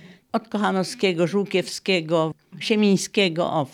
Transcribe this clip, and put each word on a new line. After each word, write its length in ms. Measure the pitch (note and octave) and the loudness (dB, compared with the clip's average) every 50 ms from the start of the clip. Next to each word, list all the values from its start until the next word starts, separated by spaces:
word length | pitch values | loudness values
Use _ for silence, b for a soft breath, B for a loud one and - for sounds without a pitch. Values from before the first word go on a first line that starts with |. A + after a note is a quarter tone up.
| B B B B B _ - | B B B B B _ -6
od 140 | A3+ A3 | -6 -4
Kochanowskiego, 800 | - - G#3 G#3 F#3+ F#3+ F#3+ F#3 - - - - G3 F3+ D#3+ F3 | -4 -4 -2 0 0 0 0 -2 -4 -2 -2 0 0 2 2 0
Żółkiewskiego, 1080 | D#3+ F3 G3+ G3 - - F#3 E3+ - - - - - F#3+ F3+ D#3+ D#3 E3+ E3 D#3+ D#3+ D3+ - _ _ - D#3 | 0 0 -2 -2 0 -2 -2 -2 -2 -8 -6 -2 0 0 0 0 0 0 0 0 0 -4 -8 _ _ -16 -10
Siemińskiego, 840 | - - A3+ G#3+ G#3+ G3+ G3 F#3 - - - A3 G3 F#3 D#3+ E3 E3+ | -4 0 2 4 4 4 4 2 0 -2 0 0 0 2 0 0 -2
o, 220 | - - D#3+ C#3+ - | 0 0 -2 -2 -4